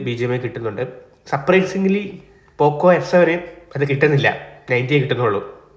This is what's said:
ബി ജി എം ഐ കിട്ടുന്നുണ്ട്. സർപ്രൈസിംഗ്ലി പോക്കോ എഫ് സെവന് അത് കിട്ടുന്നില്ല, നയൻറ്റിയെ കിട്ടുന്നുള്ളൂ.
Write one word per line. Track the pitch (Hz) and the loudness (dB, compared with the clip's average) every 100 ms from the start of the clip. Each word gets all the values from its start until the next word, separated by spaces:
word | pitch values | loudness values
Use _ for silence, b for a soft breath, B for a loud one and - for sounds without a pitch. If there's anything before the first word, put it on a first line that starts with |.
| 127 | -4
ബി | 117 | -4
ജി | 120 | -2
എം | |
ഐ | 123 | -2
കിട്ടുന്നുണ്ട്. | 120 117 113 101 127 - - _ - | -4 -6 -8 -6 -8 -10 -20 _ -8
സർപ്രൈസിംഗ്ലി | 147 - 185 185 196 190 202 196 - - b b - | -6 2 2 2 0 0 0 -4 -14 -20 b b 0
പോക്കോ | 147 147 180 170 | 0 4 4 4
എഫ് | - | 4
സെവന് | 180 165 170 - - - | 4 4 2 -6 -18 -12
അത് | - 143 | -4 -2
കിട്ടുന്നില്ല, | 139 151 139 113 - - - - | 2 2 4 2 -2 -10 -16 -4
നയൻറ്റിയെ | 123 127 147 | -2 0 0
കിട്ടുന്നുള്ളൂ. | - 120 120 101 - - _ | 0 -2 0 -2 -6 -16 _